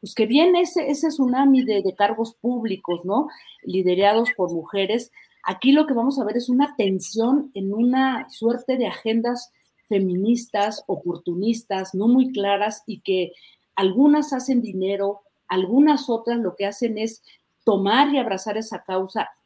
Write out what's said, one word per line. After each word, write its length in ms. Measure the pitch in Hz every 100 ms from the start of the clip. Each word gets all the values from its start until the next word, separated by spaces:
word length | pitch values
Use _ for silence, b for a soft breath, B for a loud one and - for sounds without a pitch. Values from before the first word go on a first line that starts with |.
pues, 140 | 202
que 120 | - 220
viene 360 | 262 349 349
ese, 280 | 359 359 -
ese 180 | 285 320
tsunami 540 | 294 254 247 277 262
de, 200 | 240 202
de 120 | 185
cargos 400 | 185 202 220 226
públicos, 720 | - 233 247 226 185 - 175
¿no? 240 | 180 214 302 B B B
liderados 680 | - 180 180 180 202 214 233 -
por 160 | 180
mujeres, 600 | 165 160 202 190 226 240 b b b
aquí 260 | - 196 254
lo 160 | 294 302
que 80 |
vamos 240 | 240 247 269
a 60 |
ver 120 | 208 247
es 100 | 240
una 260 | 247 285
tensión 800 | - 202 190 - 220 226 277 285
en 180 | 196 196
una 560 | 208 240 262 262 247 262
suerte 460 | - 226 240 - 262
de 100 | 220
agendas 640 | - 226 226 233 240 - _ _ _ _
feministas, 920 | 202 190 180 202 240 - 208 208 214 -
oportunistas, 1040 | 196 175 165 - 175 208 233 - 190 185
no 140 | 185 220
muy 240 | 254 262
claras, 500 | 208 196 202 214 220
y 140 | - 196
que 300 | - 185 180 b b b b -
algunas 560 | 196 190 294 302 294
hacen 300 | 254 254 247
dinero, 600 | 220 185 190 196 196 202 _ _ _
algunas 600 | 185 185 240 302 285 269
otras 300 | 226 226 233
lo 160 | 220 -
que 100 | 202
hacen 320 | 202 240 214
es 240 | 220 220 b b _ _
tomar 480 | - 202 196 233 285
y 40 | 277
abrazar 380 | 226 190 220 214
esa 280 | 220 196
causa 460 | - 185 190 226 - _